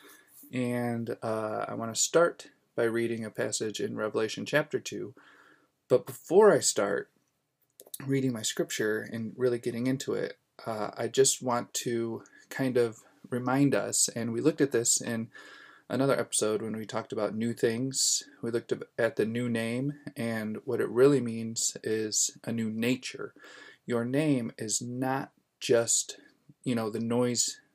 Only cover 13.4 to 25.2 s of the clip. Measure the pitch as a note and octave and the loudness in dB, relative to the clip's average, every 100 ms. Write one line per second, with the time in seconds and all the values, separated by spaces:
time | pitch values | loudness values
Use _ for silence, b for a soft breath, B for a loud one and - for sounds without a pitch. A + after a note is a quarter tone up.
13.4 | B2 C3+ C#3+ G#2 G#2+ - - A#2 A#2 A#2 | 0 4 4 2 0 0 0 -2 -4 2
14.4 | C#3+ D#3 C#3 A#2 A#2 - A#2+ A2+ A2+ B | 2 2 2 2 2 0 0 -4 -6 B
15.4 | B B B B B B2 C#3 A#2+ A2+ - | B B B B B 0 2 2 0 0
16.4 | G#2+ G#2+ A2 A2 G#2 A2+ - A2 G#2 A2 | 0 0 -4 -6 -6 -6 -4 -4 -2 0
17.4 | A#2 A2+ A#2+ A2+ C3+ C3+ - - - - | -2 2 0 0 -2 0 0 0 -4 -8
18.4 | A#2 A#2 - A#2 - - A2+ - A2+ A#2 | -4 -4 -2 -6 -6 0 0 2 0 0
19.4 | B2 A2+ A2+ B2 C#3+ C#3+ - - A#2 A2+ | -2 -2 -2 -2 -4 -6 -12 -6 -4 -4
20.4 | G#2+ G#2+ - A#2 - A2+ C#3 C#3 A#2+ A2+ | -4 -8 -4 -2 0 6 6 6 0 -4
21.4 | A2+ A2+ - - A2 A2 A2 - - - | -6 -4 -4 -4 -4 -2 0 0 -2 -4
22.4 | - A#2 A2 A2 A#2+ B2+ - - G#2 - | -6 -2 -2 0 0 0 -4 -10 -12 -14
23.4 | B B B B - A#2 A#2+ C3+ D#3 C3 | B B B B -4 -2 0 0 2 0
24.4 | A2+ - G#2+ - A#2+ B2 C3 C3 | -2 -8 -6 -4 -6 -4 -2 -2